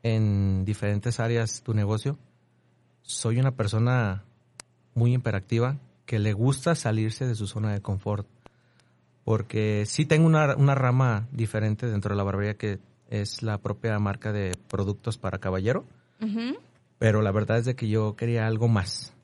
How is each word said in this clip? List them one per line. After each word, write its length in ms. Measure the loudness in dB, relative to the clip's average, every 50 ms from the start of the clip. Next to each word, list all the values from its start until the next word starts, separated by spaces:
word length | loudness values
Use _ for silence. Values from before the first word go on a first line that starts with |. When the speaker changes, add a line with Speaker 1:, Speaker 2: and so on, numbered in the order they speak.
Speaker 1:
en 600 | 0 2 2 2 2 2 2 2 2 2 2 2 0
diferentes 560 | -2 -2 -2 -2 -2 -2 0 -2 -2 -2 -2
áreas 420 | 0 0 2 0 0 -2 -4 -8
tu 120 | _ -2 0
negocio. 440 | 0 0 0 -2 -2 -2 -4 -6 -6 -12 _ _ _ _ _ _ _ _ _ _ _ _ _ _ _
Soy 360 | _ -12 -10 -4 -2 0 2 2
una 140 | 2 0
persona 720 | 2 0 0 0 2 2 2 4 4 2 2 0 -2 -4 -8 -14 _ _ _ _ _ _ -20 _ _ _ _ _ _
muy 200 | 2 2 4 2
hiperactiva 640 | 2 0 0 -2 -2 -2 0 0 0 2 0 -2 -6 -8 -18 _ _ _
que 120 | -4 -2 0
le 140 | 2 0
gusta 420 | 2 2 2 2 2 2 2 0 0
salirse 520 | 0 0 0 0 2 0 -2 -2 -4 -4
de 80 | -4 -2
su 120 | -4 -4
zona 260 | -6 -4 -4 -2 -2
de 80 | -2 -2
confort, 440 | -2 -4 -4 -4 -2 -4 -4 -4 -6 _ _ _ _ -20 _ _ _ _ _ _ _ _ _ _ _ _ _ _ _
porque 600 | 0 0 0 0 -2 -2 -2 0 2 2 0 0
sí 200 | -2 0 0 2
tengo 200 | 4 4 6 6
una, 300 | 6 6 6 4 2 4
una 180 | 4 4 4 4
rama 540 | 4 2 2 4 4 4 2 2 0 -2 -6
diferente 540 | -4 -4 -4 -2 0 0 0 0 0 -2 -2
dentro 240 | -2 -2 -2 -2 -2
de 60 | -2
la 60 | 0 0
barbería, 320 | 0 -2 -2 -2 -4 -4
que 220 | -4 -4 -6 -6 -6 -10 _ _ _ _ _
es 320 | -4 -4 -4 -4 -6 -6
la 160 | -4 -4 -4 -4
propia 400 | -4 -6 -6 -4 -2 -2 0 0
marca 340 | 0 0 -2 -4 -4 -4
de 200 | -4 -2 -2 -4 -4 -8 -8 _
productos 500 | -6 -4 -2 -4 -4 -4 -6 -8 -8 -6
para 200 | -6 -6 -6 -4
caballero. 460 | -4 -4 -4 -2 0 0 -2 -2 -4 -10 -20 _ _ _ _ _
Speaker 2:
Ujú. 360 | -6 -6 -4 -4 -6 -6 -8 -10 -12 _ _ _ _ _ _ _
Speaker 1:
Pero 240 | 2 2 2 2
la 80 | 0 2
verdad 280 | 0 0 0 0 0 0
es 60 | 0
de 100 | -2 -4
que 120 | -4 -4 -2
yo 280 | 0 0 0 -2 -4
quería 300 | -4 -4 -2 -2 0 0
algo 220 | -2 0 0 2 2
más. 440 | 2 2 0 -2 -6 -10 -12 -14 -20 _